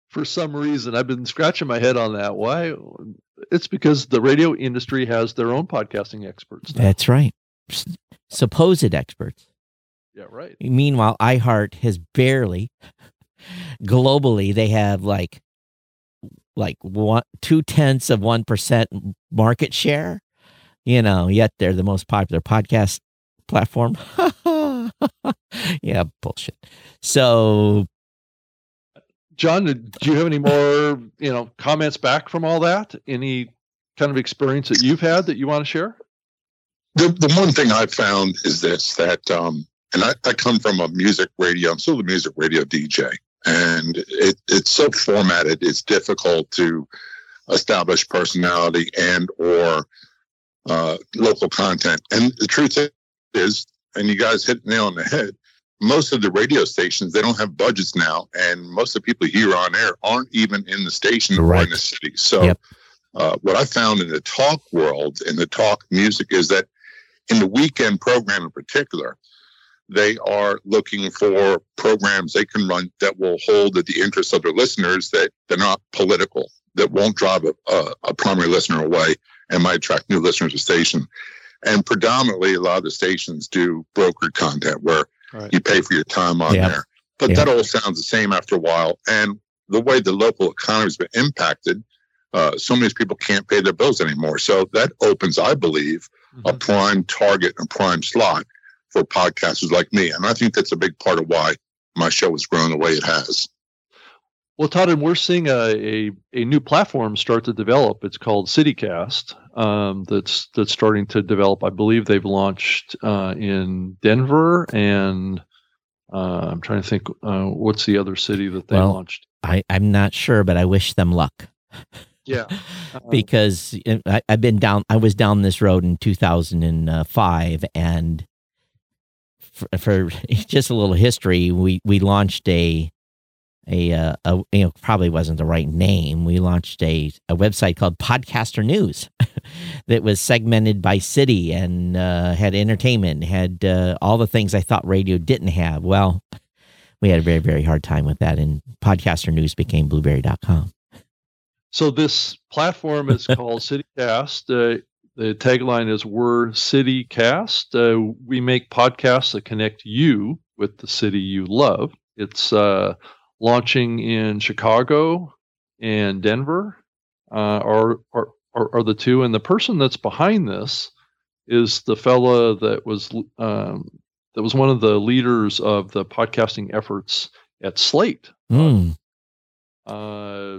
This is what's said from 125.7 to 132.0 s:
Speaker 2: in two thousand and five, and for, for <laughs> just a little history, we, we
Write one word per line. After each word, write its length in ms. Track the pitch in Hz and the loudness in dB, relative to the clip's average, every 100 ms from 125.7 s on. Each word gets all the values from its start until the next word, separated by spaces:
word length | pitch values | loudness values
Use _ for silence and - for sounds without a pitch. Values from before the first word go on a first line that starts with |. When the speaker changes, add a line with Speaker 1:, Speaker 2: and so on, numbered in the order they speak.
| 92 | 2
Speaker 2:
in 120 | 87 85 | 2 0
two 180 | 110 | -2
thousand 500 | 95 90 85 78 85 | 0 0 0 -2 -2
and 420 | 82 80 80 80 78 | -2 0 -2 -2 -2
five, 580 | - 92 85 85 80 - | 0 0 0 -2 -4 -6
and 520 | 80 82 82 82 78 - _ _ _ _ _ _ _ _ _ _ _ | -4 -2 -2 -2 -6 -10 _ _ _ _ _ _ _ _ _ _ _
for, 280 | - - - 92 | -20 -14 -8 -4
for 320 | 113 95 87 | 0 2 0
<laughs> 180 | - - | -6 -2
just 400 | 110 - 139 - | -2 2 0 2
a 60 | |
little 200 | 117 101 | 0 2
history, 560 | 90 120 - 95 90 90 | 4 4 4 2 2 2
we, 300 | 87 92 92 | 2 2 0
we 140 | 101 98 | 2 4